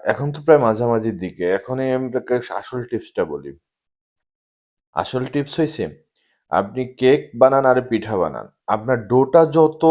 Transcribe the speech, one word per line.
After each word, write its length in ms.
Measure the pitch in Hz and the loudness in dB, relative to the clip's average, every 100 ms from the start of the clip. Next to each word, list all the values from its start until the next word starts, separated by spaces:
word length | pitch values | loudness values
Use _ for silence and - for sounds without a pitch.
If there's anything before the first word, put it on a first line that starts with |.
এখন 240 | - - 143 | -4 -4 -6
তো 80 | 143 | -4
প্রায় 200 | - 147 | 4 4
মাঝামাঝির 560 | 117 110 120 113 113 92 | 4 0 0 0 -2 -6
দিকে, 280 | 87 82 87 | -10 -4 -2
এখন 300 | 98 - 131 | -2 -4 -6
এই 120 | 131 | -4
আমি 140 | 131 127 | -4 -4
আপনাকে 260 | 127 - 127 - | -6 -2 -4 -2
আসল 260 | 98 - 127 | -10 -8 -10
টিপসটা 400 | 120 113 - 104 82 | -6 -8 -6 -6 -4
বলি। 260 | 71 69 67 _ _ _ _ _ _ _ _ _ _ _ _ _ 78 | -6 -12 -18 _ _ _ _ _ _ _ _ _ _ _ _ _ -8
আসল 300 | - 127 127 | -4 -6 -4
টিপস 340 | 147 143 - | -6 -4 -4
হইছে, 240 | 151 - 85 - _ _ _ _ _ | -4 -4 -8 -10 _ _ _ _ _
আপনি 300 | 87 101 123 127 | -4 -2 -6 -8
কেক 280 | - 127 143 - 117 | 0 2 2 0 2
বানান 300 | 131 135 135 | 4 4 4
আর 120 | 127 | 2
পিঠা 340 | 123 110 113 101 | 0 -4 -2 -4
বানান, 300 | 80 60 52 _ - | -4 -6 -16 _ -4
আপনার 300 | 107 117 120 101 | -4 -2 -4 2
ডোটা 340 | 127 135 165 160 | 2 4 4 6
যত 380 | 156 156 156 165 | 4 4 4 6